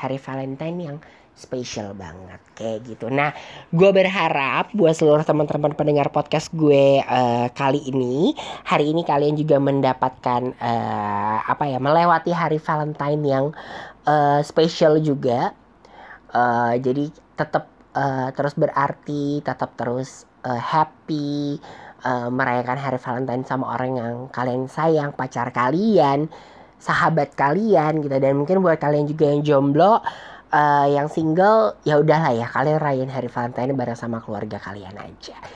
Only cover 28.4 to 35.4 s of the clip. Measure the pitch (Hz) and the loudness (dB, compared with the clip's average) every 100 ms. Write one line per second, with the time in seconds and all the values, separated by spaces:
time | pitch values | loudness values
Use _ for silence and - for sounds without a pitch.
28.4 | 147 190 180 156 147 147 147 156 147 147 | 2 2 2 2 2 0 0 2 2 2
29.4 | 147 139 143 147 185 - - - - - | 4 4 4 4 6 4 0 -10 -14 -20
30.4 | - 151 147 143 143 143 151 170 160 160 | -2 2 4 4 4 2 0 -2 0 4
31.4 | 196 220 214 - - 147 156 156 160 117 | 4 4 2 -2 2 4 4 4 2 0
32.4 | 117 120 143 156 151 131 131 131 120 123 | -2 -2 0 0 0 -2 -4 -6 -6 -6
33.4 | 120 123 127 135 120 113 117 113 113 104 | -6 -4 -4 -2 -4 -6 -8 -8 -8 -10
34.4 | 107 101 - 101 92 101 - - - - | -8 -10 -12 -14 -16 -16 -18 -18 -20 -20